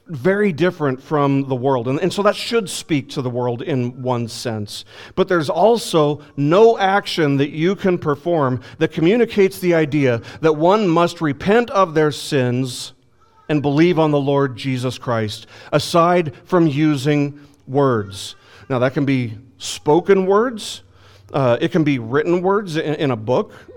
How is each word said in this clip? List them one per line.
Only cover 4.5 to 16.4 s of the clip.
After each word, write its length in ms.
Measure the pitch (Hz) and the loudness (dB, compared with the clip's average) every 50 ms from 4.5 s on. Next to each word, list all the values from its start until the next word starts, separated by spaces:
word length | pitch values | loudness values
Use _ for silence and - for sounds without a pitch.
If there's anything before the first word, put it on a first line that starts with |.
| 110 107 104 - - - - - - - - - - | -6 -6 -8 -8 -12 -16 -16 -18 -20 -20 -20 -8 -2
But 140 | - 185 185 | -2 0 2
there's 200 | 185 170 147 180 | 2 0 0 0
also 720 | 165 165 185 220 240 220 - - - 165 147 147 147 143 - - - | 0 2 4 2 2 2 -2 0 0 2 2 2 -2 -4 -10 -14 -6
no 400 | - 143 147 165 196 226 233 226 | -2 0 2 6 6 6 6 6
action 600 | 262 196 190 196 202 202 - - 185 160 143 139 | 4 0 0 0 0 -2 -2 -2 0 0 2 2
that 140 | 135 143 156 | 2 0 -2
you 260 | - 151 160 180 202 | -2 -2 0 0 0
can 200 | - - 190 180 | 0 0 -2 -2
perform 640 | 175 - 156 143 - - 175 170 160 139 127 127 120 - - - - | 0 -2 -4 -4 -2 -2 -2 0 0 0 0 0 -4 -6 -12 -4 -2
that 140 | 160 156 | -2 -2
communicates 680 | - 175 156 170 220 247 233 233 - 202 190 190 190 - | 0 0 2 4 4 4 2 0 2 2 2 2 0 -2
the 120 | 180 175 170 | 0 2 2
idea 460 | 165 160 143 131 151 139 127 117 117 - - - - | 2 2 0 0 0 2 2 0 -2 -4 -12 -12 0
that 140 | 151 160 156 | 0 0 2
one 340 | 151 160 175 202 220 214 175 | 4 4 4 4 4 2 2
must 320 | 160 170 175 170 - - | 2 2 2 0 -2 -4
repent 500 | 165 151 135 - - 190 208 240 240 - | -4 -4 -4 -2 0 2 2 2 2 2
of 240 | 185 196 190 165 151 | 2 0 0 2 2
their 160 | 160 151 151 | 0 0 0
sins 840 | 139 - - - 151 139 123 123 120 127 131 127 120 - - - - _ _ _ _ _ _ _ _ _ _ - | -2 -4 -6 -2 0 0 0 0 0 -2 -4 -4 -6 -12 -14 -16 -16 _ _ _ _ _ _ _ _ _ _ -2
and 140 | 156 147 | -2 0
believe 360 | 123 147 139 147 170 180 170 156 | 0 0 2 4 4 4 4 2
on 120 | 160 151 | 2 2
the 100 | 147 143 | 2 0
Lord 360 | 135 143 139 139 139 135 120 | 0 2 2 2 0 0 -4
Jesus 420 | 101 - 135 131 123 123 127 120 - | -6 -6 -4 -4 -2 -4 -6 -6 -6
Christ, 480 | - 131 120 113 110 104 104 - - - - - - - | -4 -2 -2 -2 -2 -4 -6 -10 -16 -20 -20 -20 -8 -2
aside 600 | - 147 - - - 170 165 175 175 180 170 143 - - | -2 -2 -2 2 2 2 4 4 2 2 0 -2 -8 -12